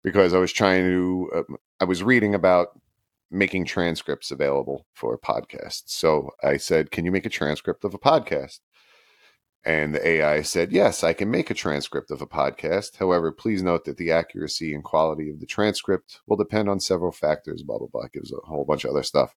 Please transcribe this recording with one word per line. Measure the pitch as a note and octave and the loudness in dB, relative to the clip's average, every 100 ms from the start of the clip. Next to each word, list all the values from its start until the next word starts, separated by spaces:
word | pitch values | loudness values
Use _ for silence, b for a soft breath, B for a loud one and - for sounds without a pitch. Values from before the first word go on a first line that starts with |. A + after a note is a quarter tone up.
because | G2 F#2+ F#2 | 2 4 6
I | F#2 | 6
was | F2+ | 2
trying | - G2+ F#2 | 4 4 6
to, | F#2 F#2 F2+ F#2 F2+ | 4 2 0 -2 -2
uh, | E2 - - _ _ | -4 -4 -12 _ _
I | |
was | F#2 F2 | 0 0
reading | G#2 B2 G#2 | 4 4 4
about | G2+ F#2 F2 F2 _ _ _ _ _ _ | 4 6 4 2 _ _ _ _ _ _
making | F#2 G2 F#2+ E2 | 0 0 0 -2
transcripts | - E2+ D#2+ - C#2+ - | 0 0 -2 -6 -6 -8
available | C2+ C#2+ C#2 C2+ C#2 _ | -2 0 0 -2 -8 _
for | - A#1 A#1 | -8 -6 -6
podcasts. | - - - - - - - | -4 -6 -6 -16 -12 -14 -10
So | - E2 D2+ C#2 - | 0 2 2 0 -2
I | C#2+ C#2+ | 0 0
said, | - D#2+ D2 | 2 2 2
"Can | - | -4
you | E2+ | 0
make | F#2+ A2 | 0 -2
a | |
transcript | - D2 D2+ - - | -2 -2 -2 -4 -4
of | G2+ | -6
a | F#2+ | 0
podcast?" | C#3 D#3 - D2 C2+ - _ b b b b b b b _ _ | 4 4 2 -4 -4 -16 _ b b b b b b b _ _
And | - D#2+ D2+ | -2 0 0
the | D2+ D#2+ | -2 0
A | E2 | 2
I | D2+ D2+ | 2 0
said, | D2+ F2 F2+ | 0 -2 0
"Yes, | - A2 - | 2 2 2
I | E2 | -2
can | E2 G#2 | 0 -2
make | - - | -2 -2
a | |
transcript | G#2+ E2+ D2 - C#2 - | -4 -2 -4 -4 -8 -6
of | C#2 | -10
a | D2 | -6
podcast. | D2 C#2 - D#2+ F#2 G#2 - | -2 -2 -2 -2 -2 -4 -4
However, | F#2+ F2 E2 | 2 2 0
please | - A#2 G2+ | -4 -4 0
note | F#2 E2+ | 0 0
that | - D2 | -2 -6
the | E2 | 0
accuracy | E2 E2 F#2 D2+ - D#2+ | 0 0 -8 -8 -6 -6
and | D2 | -8
quality | - D#2 D#2+ D2+ D2+ | -2 0 2 -2 -8
of | D2+ | -10
the | E2 | -8
transcript | - G#2+ G2 - F#2 _ - - | 0 0 0 -2 -2 _ -20 -2
will | G#2 | -2
depend | G#2 G#2+ G2+ | 0 0 0
on | G2 | -2
several | - F#2 F2 | -2 -2 -2
factors," | - D2+ D#2 - E2 | -2 -2 -2 -4 -10
blah, | C#2+ A1 | -8 -8
blah, | - | -8
blah. | A#1+ B1 | -10 -10
Gives | - - | -12 -12
a | B1 - | -14 -8
whole | D2+ | -6
bunch | C#2+ D2 | -2 -2
of | B1 | 0
other | C#2+ | -2
stuff. | C2 D2 B1+ | 2 2 2